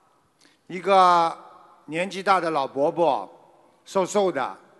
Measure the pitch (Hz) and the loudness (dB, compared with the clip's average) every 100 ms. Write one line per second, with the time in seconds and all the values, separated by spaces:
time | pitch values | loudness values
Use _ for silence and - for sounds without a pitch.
0 | _ _ _ _ _ _ - 180 175 190 | _ _ _ _ _ _ -16 -8 2 4
1 | 180 175 165 - - - - _ - 160 | 6 4 2 -4 -18 -20 -20 _ -10 -6
2 | 190 185 196 190 165 151 135 131 151 165 | -6 -4 0 0 0 -2 -4 -2 -2 0
3 | 160 120 92 - _ _ _ _ - 196 | 0 0 -4 -18 _ _ _ _ -8 -4
4 | 175 208 190 139 113 95 _ _ | -2 0 0 -2 -6 -10 _ _